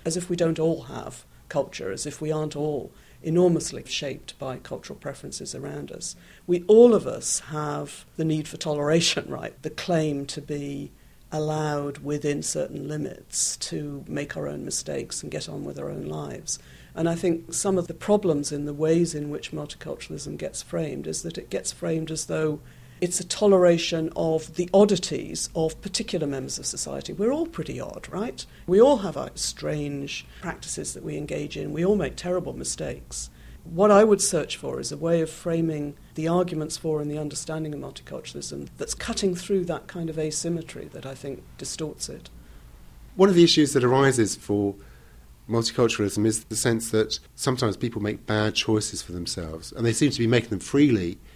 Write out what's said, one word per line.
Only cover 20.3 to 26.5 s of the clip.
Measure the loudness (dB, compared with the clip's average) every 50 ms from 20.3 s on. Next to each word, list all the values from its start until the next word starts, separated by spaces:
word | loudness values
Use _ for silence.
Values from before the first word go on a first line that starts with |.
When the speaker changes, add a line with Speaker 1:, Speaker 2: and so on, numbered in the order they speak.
| -8
Speaker 1:
gets | -8 -8 -8 -8 -10
framed | -10 -4 -4 -2 -2 -2 -4 -6 -6
is | -6 -6 -6
that | -6 -6 -8 -8
it | -8 -4
gets | -6 -4 -4 -6
framed | -8 -4 -4 -2 -2 -2 -2 -4
as | -6 -6 -4
though | -4 -2 0 0 0 -2 -2 -8 -18 -20 -20 -20 -18 -6 -4
it's | -4 -2 -2 -4
a | -4
toleration | -4 -2 4 6 6 8 8 8 8 6 6 2 -2 -2 -2 -2 -2 -2
of | 0 0 2 2 0 -2 -4 -4
the | -4 -2 4 8
oddities | 8 8 8 6 2 2 -2 -4 -4 -6 -6 -6 -6 -8 -4 -2
of | 0 0 0 -2 -6
particular | -10 -6 -4 -4 -4 -2 -2 -2 -2
members | -2 -2 -4 -6 -8